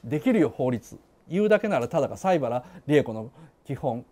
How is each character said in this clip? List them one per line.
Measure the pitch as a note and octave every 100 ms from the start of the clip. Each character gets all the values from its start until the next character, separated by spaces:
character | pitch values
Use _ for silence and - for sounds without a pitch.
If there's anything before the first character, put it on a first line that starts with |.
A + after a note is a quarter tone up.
で | A#2 D3
き | B3+
る | A3
よ、 | C#3
法 | - B2+
律。 | A#2+ - - _ _ -
言 | F3
う | G#3
だ | G#3+
け | A3
な | D#3
ら | A#2
た | -
だ | C3+
か、 | G2
西 | F#3+ F3+
原 | B2 A#2+ - - -
理 | D3
恵 |
子 | B2
の | A2+ A2+ - E3 _
基 | - C3+
本。 | C#3+ A#2+ B2+